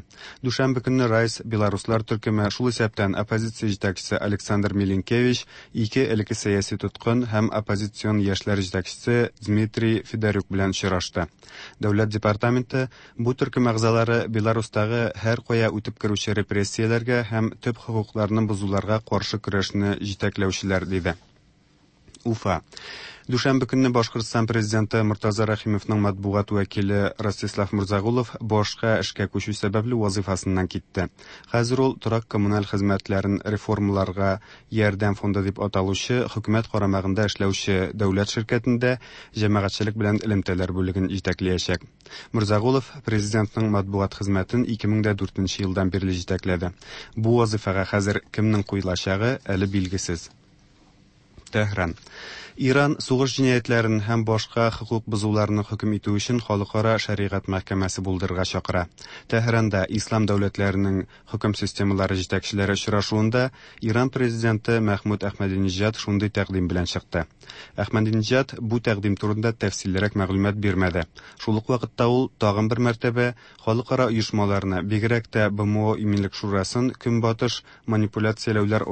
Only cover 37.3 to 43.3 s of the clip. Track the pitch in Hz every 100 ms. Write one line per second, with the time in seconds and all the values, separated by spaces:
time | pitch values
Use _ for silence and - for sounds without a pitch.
37.3 | - 98 95 - 92 92 107 101 95 104
38.3 | - 110 120 113 120 123 127 - - -
39.3 | 113 107 104 98 - 107 107 104 107 110
40.3 | 98 92 90 92 90 92 92 92 98 95
41.3 | 87 92 90 - 87 - _ - - -
42.3 | 117 104 104 117 131 - 151 - 110 104